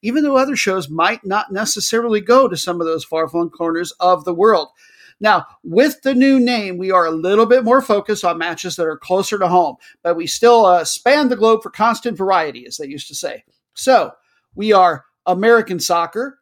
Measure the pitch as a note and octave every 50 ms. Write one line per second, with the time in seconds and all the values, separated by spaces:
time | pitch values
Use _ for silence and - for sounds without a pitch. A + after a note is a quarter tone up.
0 | _ G#3+ A#3+ D4+ D4+ D4 C#4 C4 C4 C4+ C#4+ - - G#3 F#3+ F#3+ E3 C#3 D3+ D#3+
1 | D#3+ F#3+ A3+ A#3 _ G3 G3 G#3 G3+ - G3 G3 A3 - - G#3+ F#3+ - - A3+
2 | A#3 A#3+ A3 G#3+ G3+ - A#3+ C4 C4+ A#3 F3+ D3+ - - F3 F3 E3+ E3 D#3+ D#3+
3 | C3+ - - D#3+ D#3+ D3+ - E3+ E3+ E3 _ - E3+ E3 E3 E3 F3+ E3 - _
4 | F3+ F3+ F#3 E3 D3 F3+ F3 E3 F#3+ A3+ A3 F3 D3+ - _ _ _ _ _ _
5 | - - _ _ G3+ G#3+ G#3+ F3 C#3+ - - _ _ E3+ E3 F#3+ C4 D4+ - -
6 | _ C4+ C#4 B3 C4 C#4 C4+ C4+ A#3+ A#3+ B3 A#3 G#3 G3 F3+ F3 F#3 F#3+ F#3 F3+
7 | E3+ E3 D#3+ D#3+ D#3+ F3+ G3 G#3 A3+ G#3+ A#3+ C4 B3 A3 A#3+ C4+ B3 - A3 G3+
8 | G3+ - G#3+ G3+ - F3+ E3+ E3 E3 E3+ E3+ D#3 - F#3 E3 - E3+ D#3+ D#3 C#3+
9 | - - F#3 F#3+ F#3+ - - G#3 F#3 F3 F3 F3+ F3 D3+ C3 _ _ - _ _
10 | _ E3+ E3+ E3 E3 D#3+ - - - A#3 A#3+ A#3 A3 F#3+ F3+ F3 D#3+ - - -
11 | _ A#3 C#4 D4 D4+ B3+ B3 G3+ G#3 A3 A3+ A3 A3 G3 _ - G#3 A#3 A3+ A3
12 | - A#3+ A3 D#3 F#3+ F#3+ F#3+ F3+ D#3+ D3+ C3+ A#2+ B2 A#2 - - D3+ C#3 C#3 D3
13 | - - C#3+ - - - A#2 - _ _ _ _ _ _ _ - - B3+ C4 A3+
14 | E3 - - _ _ _ _ _ _ _ _ - G#3 A3 G#3+ G3 F#3 F3+ D#3+ C3+
15 | _ _ _ _ _ - F3+ F3+ G3+ A3+ A#3 A#3 A3 A3 F#3+ E3+ - - F3+ E3+
16 | E3+ E3+ - G3+ A#3+ C#4 C4 _